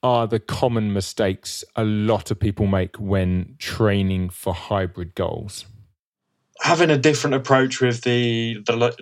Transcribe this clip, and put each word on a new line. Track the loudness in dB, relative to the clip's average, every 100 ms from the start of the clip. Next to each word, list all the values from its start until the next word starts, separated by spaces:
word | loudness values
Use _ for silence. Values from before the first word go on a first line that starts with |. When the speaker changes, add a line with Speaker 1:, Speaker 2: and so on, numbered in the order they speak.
Speaker 1:
are | 0 2 2
the | -2
common | -4 -2 0 0 0
mistakes | -2 -4 -2 -2 -2 -8 -12 -10 -4
a |
lot | 0 0 2 0 -2
of | -4
people | -2 0 0
make | 2 -2 -6
when | -2 0 2 0 -4 -10
training | -10 0 2 2 0 0 -4
for | -6 -6
hybrid | -6 -4 -2 -2 -6 -10
goals? | -4 -4 -4 -10 -14 -18 -20 -20 _ _ _ _ _ _ -4
Speaker 2:
Having | 0 4 4
a | 6
different | 4 2 0
approach | -2 2 2 2 2
with | 0 0
the, | 0 2 2 0 -2 -4 -2
the, | 0 0 0